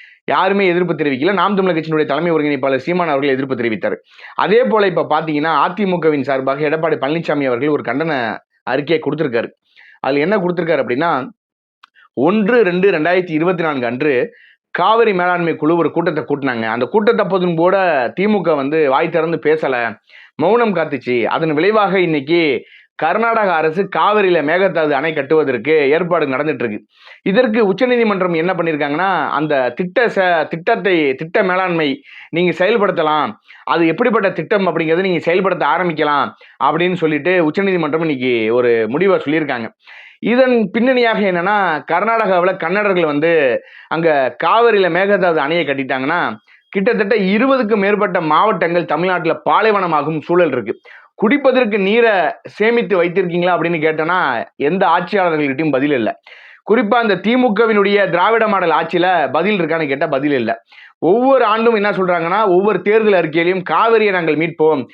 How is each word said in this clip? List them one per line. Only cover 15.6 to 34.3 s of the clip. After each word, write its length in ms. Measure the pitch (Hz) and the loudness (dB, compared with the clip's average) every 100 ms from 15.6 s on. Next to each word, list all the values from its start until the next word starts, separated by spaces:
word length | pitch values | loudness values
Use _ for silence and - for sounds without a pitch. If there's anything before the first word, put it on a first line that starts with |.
| 151 175 | 0 2
ஒரு 140 | 156 | 0
கூட்டத்தை 320 | 165 170 151 | 0 -2 -2
கூட்டினாங்க. 400 | - 139 135 117 113 | -4 -4 -2 -4 -2
அந்த 180 | 117 123 | -2 0
கூட்டத்தை 360 | 214 220 233 | 0 2 2
அப்போதும் 320 | 196 190 180 165 | 0 0 0 2
கூட 200 | 175 196 185 147 117 | 2 2 2 0 -2
தி 100 | 139 202 | -2 0
மு 120 | 208 | 0
க 140 | 170 | 0
வந்து 240 | 151 135 160 147 | 0 0 0 2
வாய் 240 | 135 165 | 2 0
திறந்து 240 | 165 160 160 | 0 -2 -2
பேசல, 320 | 151 156 156 123 117 110 _ - - - | 0 0 0 -2 -2 -6 _ -20 -16 -2
மௌனம் 380 | 160 240 233 | 0 2 0
காத்துச்சு. 420 | 175 151 139 120 123 | -2 -4 -6 -2 -2
அதன் 300 | 107 135 160 | 0 -2 -2
விளைவாக 460 | 147 185 220 196 190 | 0 2 2 2 0
இன்னைக்கு 400 | 170 151 135 170 160 113 - - _ - | 0 -2 0 0 2 -2 -6 -20 _ -6
கர்நாடக 540 | 156 196 226 226 202 | -2 0 0 0 0
அரசு 280 | 165 160 156 196 160 | 0 -2 -2 -4 0
காவிரியில 420 | 180 208 190 170 | 0 2 2 2
மேகதாது 500 | 143 175 190 165 156 | 0 0 0 0 0
அணை 180 | 135 160 | 0 -2
கட்டுவதற்கு 640 | 151 131 156 139 120 113 156 135 | -4 0 0 2 -2 0 2 2
ஏற்பாடு 360 | 156 180 170 147 | 2 0 -2 -2
நடந்துட்டு 360 | 131 151 131 | -2 -4 -4
இருக்கு. 160 | 120 104 - _ - - | -4 -6 -12 _ -20 -8
இதற்கு 380 | - 196 262 220 202 | -2 2 2 2 2
உச்சநீதிமன்றம் 680 | 196 254 247 226 196 185 | 2 0 2 0 0 -2
என்ன 180 | 165 170 | 0 -2
பண்ணிருக்காங்கன்னா, 560 | 185 165 151 147 156 190 175 131 | -2 -2 -2 -2 -2 0 0 -2
அந்த 260 | 139 151 139 127 | -2 0 0 0
திட்ட 360 | - 180 214 226 | -2 -4 0 0
ச-, 400 | - 180 170 147 | 2 2 2 -2
திட்டத்தை, 460 | 165 180 226 185 175 143 | -4 -2 0 2 2 0
திட்ட 280 | 131 160 220 | -2 -2 -2
மேலாண்மை 460 | 185 180 185 165 151 139 - - - | 0 0 -2 -2 -2 -4 -10 -20 -8
நீங்க 220 | 160 180 | -2 0
செயல்படுத்தலாம், 800 | - 180 233 196 170 156 151 127 104 _ - | 0 0 2 0 0 0 0 -2 -6 _ -12
அது 180 | - 165 165 | -2 0 2
எப்படிப்பட்ட 440 | 165 240 220 196 | 2 2 2 0